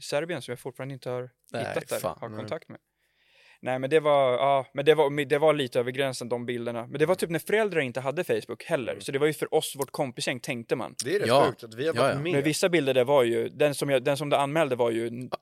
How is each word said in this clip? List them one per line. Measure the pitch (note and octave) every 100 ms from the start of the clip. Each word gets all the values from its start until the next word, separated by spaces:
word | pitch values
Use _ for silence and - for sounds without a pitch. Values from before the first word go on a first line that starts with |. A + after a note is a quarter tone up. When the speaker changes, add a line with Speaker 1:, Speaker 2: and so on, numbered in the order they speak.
Speaker 1:
Serbien | - D3 E3 D3+
som | B2+
jag | B2
fortfarande | C3+ - C3+
inte | C3 C3
har | B2 B2+ _ _
Speaker 2:
Nej, | A#2 G#2
Speaker 1:
hittat | - -
där, | A2+
Speaker 2:
fan. | G2+ -
Speaker 1:
har | A2
Speaker 3:
Nej. | G#2+
Speaker 1:
kontakt | G#2+ - -
med. | A2 _ _ _ _ _ _ _ _
Nej, | B2 B2+
men | C3+
det | D#3
var, | D3 C#3+ C3
ja, | B2 C#3 C#3 B2
men | C#3 D3
det | D#3
var, | C#3+ D3 C#3
det | D3
var | D#3
lite | D3+ B2+ B2+
över | A#2+
gränsen, | B2+ C3+ B2 A#2+
de | A#2+ A#2+
bilderna. | A#2+ A#2+ A#2 B2
Men | C#3
det | D#3
var | F#3
typ | E3+
när | E3
föräldrar | - G#3 G#3+ E3
inte | B2+ B2+
hade | C3+ D3+
Facebook | E3+ G#2+ - A2+
heller. | - D#3 G2+
Speaker 3:
Mm. | G2+
Speaker 1:
Så | C#3+
det | C3+
var | D#3
ju |
för | D3 C#3+
oss, | D#3 - C3+
vårt | C#3
kompisgäng, | - C3+ C#3+ E3 B2+
tänkte | - A#2+ A2+ B2+
man. | D#2 - B2+
Speaker 3:
Det | G3+
är |
rätt | B2
Speaker 2:
Ja. | C3+ C3+
Speaker 3:
sjukt | -
att | A#2
vi | A2+ D#3
har | A#2+
Speaker 2:
Ja, |
Speaker 3:
varit | C3 C3+
Speaker 2:
ja. |
Speaker 3:
med. | E3
Speaker 1:
Men | C#3+
vissa | D3+ C#3+ F#3
bilder | E3+ C3+
där | B2+
var | B2 C#3+
ju, | A#2 A2+ A#2
den | - D3 C#3
som | C#3+
jag, | C3+
den | C#3 C#3
som | D3
det | C#3
anmälde | C#3 D#3+ D3 B2
var | A#2
ju | A2+ A#2 A#2+ B2 -